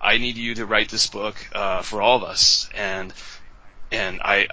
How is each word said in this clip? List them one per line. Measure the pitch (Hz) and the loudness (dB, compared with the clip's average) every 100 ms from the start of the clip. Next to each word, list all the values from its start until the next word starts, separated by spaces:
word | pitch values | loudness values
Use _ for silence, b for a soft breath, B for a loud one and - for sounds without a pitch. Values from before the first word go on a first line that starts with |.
I | 101 113 | 2 4
need | 123 117 | 2 -4
you | 117 113 | -6 -4
to | 104 | 0
write | 107 110 | 0 0
this | 107 - | 0 -2
book, | 104 107 - - | -2 -6 -6 -8
uh, | 104 98 92 | -2 0 -2
for | 90 107 | -2 2
all | 110 123 | 4 4
of | |
us." | 87 - - - - - | 2 4 4 4 0 -6
And, | 98 95 95 - B B B - - - - | -4 -4 -6 -10 B B B -18 -18 -12 -6
and | 110 95 95 | -2 -2 -2
I, | 95 101 104 | 2 4 2